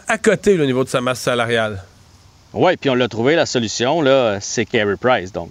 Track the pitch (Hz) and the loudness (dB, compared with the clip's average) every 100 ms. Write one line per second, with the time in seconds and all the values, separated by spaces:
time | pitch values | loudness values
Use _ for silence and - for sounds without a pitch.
0 | - 226 220 185 208 185 143 127 131 135 | -2 -2 0 2 2 2 2 0 0 -2
1 | 123 123 - 123 113 117 110 98 92 _ | -2 -2 -2 -2 0 0 -2 -6 -14 _
2 | _ _ _ _ _ 98 165 156 143 123 | _ _ _ _ _ 0 2 2 0 0
3 | 120 107 120 165 127 127 110 - 120 165 | 0 0 2 2 0 -2 -4 -2 0 2
4 | 139 135 117 98 - - 107 117 104 95 | 4 4 2 -2 -4 -4 -2 0 0 0
5 | 123 120 92 - 87 | 0 0 -2 -10 -12